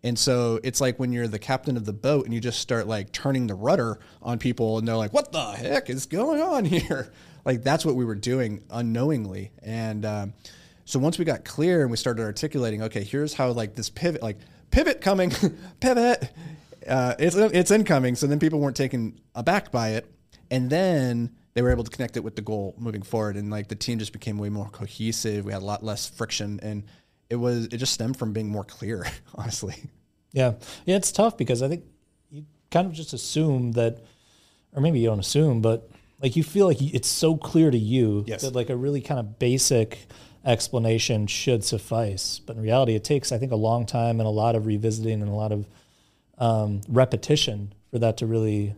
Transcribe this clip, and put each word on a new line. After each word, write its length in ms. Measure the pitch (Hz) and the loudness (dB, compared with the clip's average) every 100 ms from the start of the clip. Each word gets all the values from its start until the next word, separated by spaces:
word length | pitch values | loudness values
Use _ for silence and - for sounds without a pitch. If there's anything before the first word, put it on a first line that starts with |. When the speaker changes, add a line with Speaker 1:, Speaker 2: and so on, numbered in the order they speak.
Speaker 1:
And 160 | 123 120 | -2 0
so 400 | - 123 120 113 | 2 2 2 0
it's 160 | 131 - | -2 -2
like 180 | 131 120 | -2 0
when 140 | 127 | -2
you're 160 | 120 117 | -2 -2
the 100 | 107 | -6
captain 380 | - 131 - 123 | -4 -4 -2 -4
of 80 | |
the 80 | 107 | -4
boat 320 | 104 127 147 | -4 0 2
and 80 | 127 | 0
you 80 | 117 | -4
just 200 | 117 113 | -2 -4
start, 260 | - 120 101 | -2 -2 0
like, 260 | 110 98 | -4 -4
turning 340 | - 139 135 120 | -4 -2 0 0
the 80 | |
rudder 440 | 95 110 175 117 107 - - | -2 2 2 2 -4 -12 -14
on 160 | - 120 | -6 -2
people 400 | 127 117 113 110 | -2 0 0 0
and 100 | 113 | 0
they're 80 | 113 | 0
like, 160 | 107 | 0
"What 180 | 175 - | 0 0
the 200 | 160 135 | -4 -6
heck 380 | - 120 143 - | -6 -2 -2 -2
is 160 | 127 - | -8 -6
going 340 | 165 269 302 | -2 0 0
on 240 | 330 302 | 0 0
<laughs> 120 | 185 170 | 2 0
here?" 340 | - 143 127 - - - | 0 -4 -6 -14 -20 -10
Like, 180 | - 127 | -4 -2
that's 220 | 127 156 | 0 0
what 100 | 160 | 0
we 120 | 127 120 | 0 -2
were 80 | |
doing 480 | 104 107 127 117 104 - | -2 -2 0 -2 -4 -10
unknowingly. 800 | 113 120 113 139 147 107 95 95 - | -6 -2 0 0 0 -4 -8 -12 -14
And, 420 | - 113 113 107 107 | -10 -6 -4 -4 -4
um, 280 | 104 101 - - - - _ - | -4 -6 -10 -20 -20 -20 _ -4
so 120 | 135 | 0
once 200 | 127 - | 0 0
we 80 | 160 | -2
got 180 | 127 | -2
clear 380 | - - 160 175 | -6 -2 2 4
and 80 | 135 | 2
we 80 | 117 | 0
started 240 | - 117 | -2 -2
articulating, 600 | 110 104 156 147 120 104 | -4 -4 -4 -2 -2 -2
"Okay, 200 | 110 110 | -4 -4
here's 300 | 101 139 147 | -4 -4 -4
how, 160 | - 127 | 0 0
like, 240 | 117 110 | 0 -4
this 160 | 101 110 | -6 -10
pivot, 320 | - 170 156 | -4 -2 -2
like, 160 | 113 101 - - - | -6 -8 -14 -20 2
pivot 320 | - 320 - | 4 4 2
coming, 280 | - 196 180 135 185 - | 2 4 2 2 0 0
<laughs> 240 | - - | -18 -2
pivot, 520 | 254 240 240 240 127 - 165 156 - - - | 2 4 4 2 -2 -10 -18 -18 -20 -20 -2
uh, 260 | 131 123 120 | 0 2 2
it's, 180 | 156 180 | 2 4
it's 340 | 220 175 175 | 4 4 6
incoming." 440 | 208 208 151 127 123 | 4 6 4 4 2
So 100 | 143 | 2
then 100 | 147 | 2
people 220 | 156 156 | 2 2
weren't 160 | 143 123 | 0 0
taken 440 | 135 123 113 - _ | -2 -2 -4 -8 _
aback 360 | - 120 196 - | -4 0 0 0
by 200 | 123 113 | -2 0
it. 200 | 110 - _ _ - _ | -2 -6 _ _ -20 _
And 200 | 131 127 | -2 0
then 680 | 156 190 165 127 117 117 - _ | 2 2 2 2 0 -2 -6 _
they 80 | - | 0
were 100 | 123 | 2
able 140 | 123 | 2
to 60 | 113 | 0
connect 260 | - 120 - | -6 -6 -4
it 80 | |
with 100 | 107 | -6
the 80 | 107 | -8
goal 320 | 107 107 98 - | -6 -4 -6 -8
moving 240 | 117 107 | -8 -8
forward. 340 | 98 117 107 101 | -4 -2 -2 -4
And, 140 | 104 | -6
like, 180 | 107 104 | -6 -6
the 60 | 104 | -8
team 220 | - 117 | -4 -4
just 160 | 107 | -6
became 240 | 104 - 104 | -8 -8 -4
way 100 | 104 | -4
more 220 | 104 101 | -4 -8
cohesive. 720 | - 101 - 110 113 113 104 | -10 -12 -6 -4 -2 -2 -4
We 80 | 101 | -4
had 80 | 101 | -6
a 40 | 95 | -4
lot 180 | 104 | -6
less 240 | 110 101 - | -4 -6 -8
friction. 500 | - 113 - 104 104 | -8 -6 -6 -6 -8
And 220 | 107 104 104 - _ _ _ | -8 -8 -10 -18 _ _ _
it 80 | 120 | -2
was, 300 | 120 120 113 | 0 0 -2
it 100 | 117 | -4
just 160 | 131 | -4
stemmed 240 | - 113 131 | -2 -4 -4
from 160 | 113 | -4
being 160 | 107 107 | -4 -4
more 160 | 104 | -6
clear, 420 | 98 - 101 110 87 - | -8 -10 -8 -6 -8 -10
<laughs> 140 | - - | -16 -10
honestly. 400 | 113 - 98 - - _ _ _ _ | -8 -6 -8 -10 -16 _ _ _ _
Speaker 2:
Yeah. 220 | 135 127 110 - - - | 0 0 0 -10 -12 0
Yeah, 100 | 190 | 2
it's 160 | - | 2
tough 240 | - 220 220 | 2 2 2
because 240 | 117 120 | 0 0
I 60 | 131 | 0
think 160 | 170 - _ _ _ _ | -4 -8 _ _ _ _
you 160 | 147 151 _ _ | -18 -18 _ _
kind 160 | 170 185 | 0 0
of 40 | |
just 200 | 160 160 | -4 -8
assume 580 | 117 - 151 156 131 123 | -8 -4 0 2 2 0
that, 300 | 117 117 120 - _ _ _ _ _ _ | 2 0 -2 -16 _ _ _ _ _ _
or 80 | - | 0
maybe 160 | 147 151 | 2 4
you 80 | 113 | 4
don't 140 | 107 | 2
assume, 400 | 95 143 156 117 | 0 4 4 4
but, 280 | 110 113 - - _ _ | 4 2 -2 -20 _ _
like, 140 | 135 | 0
you 80 | 139 | 0
feel 240 | 151 196 196 | 0 4 6
like 140 | 127 | 6
y-, 100 | 139 | 2
it's 140 | 131 - | 0 -2
so 300 | - 160 156 | 2 2 2
clear 340 | - 170 160 | 2 4 6
to 80 | 123 | 6
you 460 | 107 131 113 101 104 | 2 4 4 2 -2
Speaker 1:
Yes. 160 | 104 | -4
Speaker 2:
that, 140 | 135 127 | -4 -2
like, 120 | 120 | -2
a 80 | 123 | -2
really 240 | 135 143 | -2 -2
kind 200 | 120 139 | -2 -4
of 180 | 107 107 | -4 0
basic 720 | 123 131 - 123 110 - - - - - | 2 4 4 4 2 -2 -18 -20 -20 -8
explanation 840 | - 117 - 123 113 113 - 113 104 | 2 2 2 0 2 2 2 0 0
should 340 | - - 117 | -2 2 2
suffice. 760 | - 107 - 113 110 95 - - | 2 -4 -2 -2 0 -2 -6 -6
But 160 | - 110 | -10 -6
in 60 | |
reality, 320 | 110 120 127 110 | 2 4 4 2
it 80 | |
takes, 260 | - 147 - | 2 0 0
I 80 | 120 | -2
think, 140 | 131 | 0
a 40 | 113 | 0
long 300 | 110 120 113 | 2 2 0
time 320 | 120 117 113 | 0 2 2
and 80 | 110 | 2
a 40 | |
lot 260 | 107 113 113 | 2 2 2
of 100 | 107 | 2
revisiting 560 | 104 110 110 110 107 | 0 0 0 -2 -2
and 80 | 104 | -2
a 40 | |
lot 180 | 101 107 | -2 0
of, 160 | 104 104 - _ _ _ _ _ _ | -2 -4 -12 _ _ _ _ _ _
um, 420 | 117 110 107 101 101 | 2 2 0 -2 0
repetition 840 | 117 127 107 - 151 - 104 101 - _ | 4 4 2 0 0 0 -4 -10 -14 _
for 80 | 123 | 0
that 180 | 113 110 | 2 2
to 80 | 113 | 0
really 480 | 113 110 104 104 | 0 2 0 -2